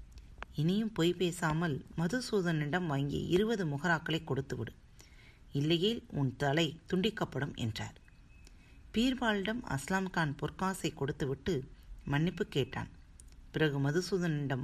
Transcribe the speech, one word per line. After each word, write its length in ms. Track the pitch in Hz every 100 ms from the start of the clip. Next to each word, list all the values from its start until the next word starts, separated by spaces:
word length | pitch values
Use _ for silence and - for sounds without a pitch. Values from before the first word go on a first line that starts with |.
| - - - - -
"இனியும் 380 | - 156 202 226
பொய் 220 | - 170
பேசாமல் 680 | 175 180 165 160 156 175 135 - -
மதுசூதனிடம் 920 | 170 254 240 208 175 156 147 175 175
வாங்கி 400 | 139 143 151 -
இருபது 400 | 180 214 220 165
முகராக்களை 580 | 139 175 160 - 160
கொடுத்துவிடு. 500 | 160 131 135 127 117 - - - - - - - -
இல்லையேல் 520 | 143 151 170 202 240 -
உன் 260 | 151 135 110
தலை 440 | 143 147 160 - -
துண்டிக்கப்படும்" 640 | 185 208 - 170 131 139
என்றார். 460 | - 117 - - - - - - - - - - - -
பீர்பாலிடம் 640 | 220 254 247 233 208 185 156
அஸ்லாம் 480 | - 135 - 190 185
கான் 240 | 180 156
பொற்காசை 600 | 139 147 - 190 185 160
கொடுத்துவிட்டு 720 | - 139 151 139 135 - 147 131 - - -
மன்னிப்பு 420 | - 143 170 175 208
கேட்டான். 420 | 147 123 - 110 - - - - - -
பிறகு 280 | 156 156 139
மதுசூதனிடம் 800 | 139 156 180 196 175 147 139 127